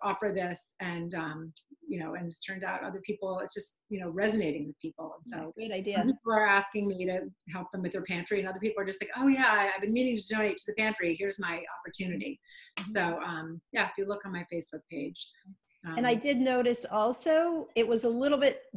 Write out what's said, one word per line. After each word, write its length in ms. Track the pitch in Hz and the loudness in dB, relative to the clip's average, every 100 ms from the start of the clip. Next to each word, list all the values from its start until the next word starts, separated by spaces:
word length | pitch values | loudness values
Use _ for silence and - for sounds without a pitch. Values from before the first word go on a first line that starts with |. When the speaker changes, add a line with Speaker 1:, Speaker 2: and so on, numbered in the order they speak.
Speaker 1:
offer 300 | 202 190 208 | -2 0 -2
this, 380 | 185 180 170 - - | 0 -2 -4 -10 -8
and, 340 | 180 170 170 | -6 -4 -4
um, 380 | 175 160 156 160 - - 285 330 | -6 -6 -8 -12 -16 -20 -14 -8
you 140 | 180 | -6
know, 140 | 160 | -6
and 120 | 175 170 | -6 -8
it's 140 | 165 | -8
turned 240 | - 190 | -8 -6
out 180 | 180 185 | -6 -4
other 180 | 190 190 | -6 -6
people, 360 | 190 208 190 185 | -6 -4 -4 -4
it's 120 | - | -4
just, 220 | 202 - - - | -6 -8 -12 -10
you 100 | 202 | -8
know, 80 | 180 | -4
resonating 580 | 170 214 214 165 147 147 | 0 2 2 0 -2 -6
with 140 | - | -8
people. 340 | 160 - - - | -10 -10 -12 -12
And 80 | 165 | -12
so 100 | 165 160 190 | -10 -10 -8
Speaker 2:
Yeah, 120 | 220 | -6
great 100 | 190 | -4
idea. 200 | 196 202 | 0 2
Speaker 1:
some 80 | 220 | 2
people 240 | 240 233 | 2 2
are 140 | 214 214 | 4 6
asking 420 | 196 196 208 202 | 6 4 0 -2
me 160 | 185 185 | 0 0
to 240 | 185 190 - - | -2 -4 -10 -10
help 180 | 180 180 | -10 -8
them 120 | 190 | -6
with 100 | 180 | -4
their 100 | 190 | -4
pantry, 380 | 170 175 175 202 | -4 -4 0 0
and 80 | 190 | 0
other 100 | 190 | -2
people 220 | 214 208 | -2 0
are 40 | 196 | -2
just 140 | 190 | -4
like, 80 | 196 247 | -6 2
"Oh 100 | 269 | 4
yeah, 180 | 269 254 | 6 6
I, 200 | 214 196 | 6 4
I've 80 | 190 | 2
been 100 | 208 | 2
meaning 240 | 233 254 226 | 4 4 0
to 180 | - | 0
donate 220 | 214 214 180 | 2 2 0
to 80 | - | -2
the 60 | |
pantry. 400 | 214 220 214 175 165 | 0 0 2 0 0
Here's 200 | 196 196 | -2 -2
my 240 | 180 170 - 190 | -4 -4 -6 -12
opportunity." 600 | 180 - 185 190 240 277 _ - - - | -10 -6 -4 -2 -4 -8 _ -20 -14 -10
Speaker 2:
Mm-hmm. 100 | 190 | -4
Speaker 1:
So, 280 | 214 170 165 | 0 0 0
um, 400 | 175 165 160 165 - | -4 -6 -6 -10 -4
yeah, 120 | 247 | -2
if 80 | 196 - | 0 -2
you 80 | 196 | -4
look 180 | 202 | -4
on 80 | 196 | -4
my 120 | 180 175 | -6 -4
Facebook 280 | 170 160 156 - | -6 -6 -10 -10
page. 400 | 170 - 180 - - 190 196 _ _ | -8 -8 -8 -14 -16 -20 -20 _ _
Speaker 2:
And 220 | 170 165 247 | -6 0 2
I 60 | |
Speaker 1:
Um, 80 | 233 | 2
Speaker 2:
did 180 | 285 262 | 4 4
notice 460 | 262 247 240 240 - | 4 4 4 2 0
also, 800 | 208 220 247 330 311 339 330 - | 2 2 2 4 4 4 0 0
it 120 | - 226 | 2 4
was 180 | 233 | 4
a 40 | 240 | 2
little 300 | 233 277 285 | 2 4 6
bit 240 | 269 - - | 4 2 -4